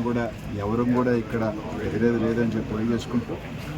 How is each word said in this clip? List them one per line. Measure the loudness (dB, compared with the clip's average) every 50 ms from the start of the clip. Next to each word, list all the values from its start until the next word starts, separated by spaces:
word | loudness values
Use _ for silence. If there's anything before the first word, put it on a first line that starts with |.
| 0 0
కూడా | 0 0 0 -2 -4 -8 -10 -8 -6 -4 -2
ఎవరం | 0 2 2 4 4 4 4
కూడా | 4 4 4 2 0
ఇక్కడ | 0 -2 0 0 0 -2 -2 -6 -6 -6 -4 -4 -2
ఎదిరేది | 0 2 4 4 4 4 2
లేదని | 2 2 2 2 2 0
చెప్పి | 0 -2 -2 -2
తెలియజేసుకుంటూ, | -2 0 0 0 0 0 0 -2 -2 -2 -2 -6 -8 -8 -10 -10 -10 -8 -8 -8